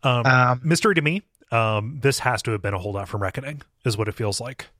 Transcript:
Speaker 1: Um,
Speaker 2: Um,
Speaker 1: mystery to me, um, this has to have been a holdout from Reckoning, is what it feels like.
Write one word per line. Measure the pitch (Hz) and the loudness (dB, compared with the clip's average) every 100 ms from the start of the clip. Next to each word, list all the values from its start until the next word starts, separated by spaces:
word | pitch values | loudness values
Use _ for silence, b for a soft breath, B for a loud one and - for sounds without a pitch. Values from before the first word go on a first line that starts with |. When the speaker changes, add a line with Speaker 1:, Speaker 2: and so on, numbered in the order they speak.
Speaker 1:
Um, | 139 123 123 | 2 2 4
Speaker 2:
Um, | 127 123 123 | 6 4 2
Speaker 1:
mystery | 143 175 220 175 | 2 2 4 4
to | |
me, | 151 180 - _ _ | 2 -2 -8 _ _
um, | 117 110 107 107 147 | 0 2 0 -2 0
this | 139 131 | 0 2
has | 127 117 | 0 0
to | - | -2
have | 107 | -4
been | 101 | -4
a | 98 | -4
holdout | 98 98 98 | -4 -6 -6
from | 107 | -4
Reckoning, | 95 - 135 147 - _ | -4 -4 -10 -12 -16 _
is | 127 104 | -4 -2
what | 107 | -4
it | |
feels | - 107 98 | -4 -4 -4
like. | 120 131 - _ | -8 -12 -18 _